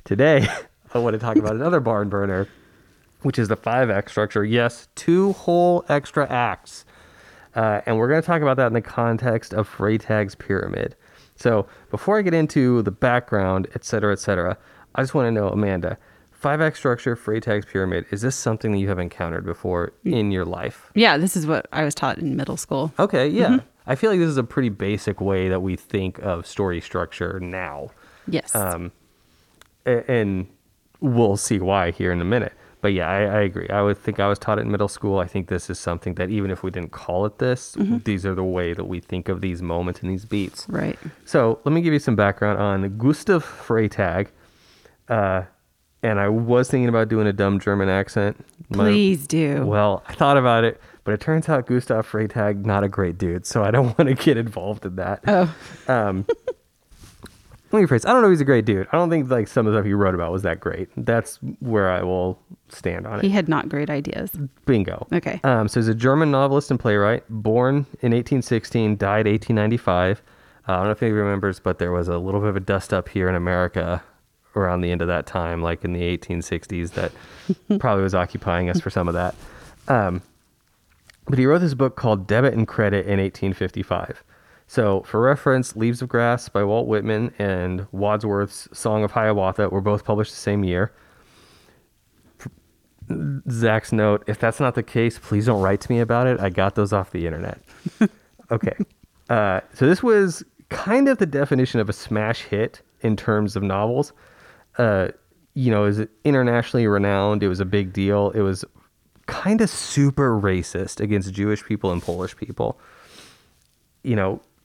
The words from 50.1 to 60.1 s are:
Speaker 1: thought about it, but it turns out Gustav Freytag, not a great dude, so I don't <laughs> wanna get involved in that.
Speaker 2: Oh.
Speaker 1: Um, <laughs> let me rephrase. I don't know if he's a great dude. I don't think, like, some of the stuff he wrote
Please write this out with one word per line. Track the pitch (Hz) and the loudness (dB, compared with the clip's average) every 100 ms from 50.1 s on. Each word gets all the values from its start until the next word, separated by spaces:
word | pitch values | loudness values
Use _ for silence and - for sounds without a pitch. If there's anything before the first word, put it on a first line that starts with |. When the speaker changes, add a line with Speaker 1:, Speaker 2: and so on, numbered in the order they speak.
Speaker 1:
thought | - 139 143 | 0 4 4
about | 127 113 | 4 4
it, | 113 - - - | 2 -2 -16 -10
but | - | -4
it | 104 | -2
turns | - 160 156 | 0 0 2
out | 143 123 | 0 2
Gustav | 123 - 110 - | -2 0 -2 -2
Freytag, | 110 107 117 104 101 104 | -2 -2 0 0 0 0
not | 101 | 2
a | 101 | 0
great | 98 92 87 | 0 -2 0
dude, | 92 87 - | -2 -4 -2
so | 120 | 0
I | 104 | 2
don't | 120 127 110 | 4 2 2
<laughs> | |
wanna | 143 | 2
get | 131 160 117 | 4 4 2
involved | 117 - 92 107 95 | 0 -6 -6 -6 -6
in | 92 | -4
that. | 92 101 - | -2 -2 2
Speaker 2:
Oh. | 190 170 - - - - | 2 2 -2 -18 -12 0
Speaker 1:
Um, | 123 104 95 101 | 0 2 -2 -2
<laughs> | 453 - - _ _ _ - - - - _ - - - | -4 -4 -12 _ _ _ -20 -20 -20 -20 _ -20 -20 0
let | 220 | 4
me | 175 | 4
rephrase. | 123 - | 4 4
I | |
don't | 254 | 6
know | 214 | 6
if | |
he's | 170 | 6
a | |
great | 139 123 | 6 4
dude. | 110 98 - | 4 0 0
I | 156 | 0
don't | 175 | 2
think, | 165 127 | 0 0
like, | 123 101 | 0 0
some | 131 110 | 0 2
of | |
the | 107 | 2
stuff | 101 | 2
he | |
wrote | 101 98 | 2 2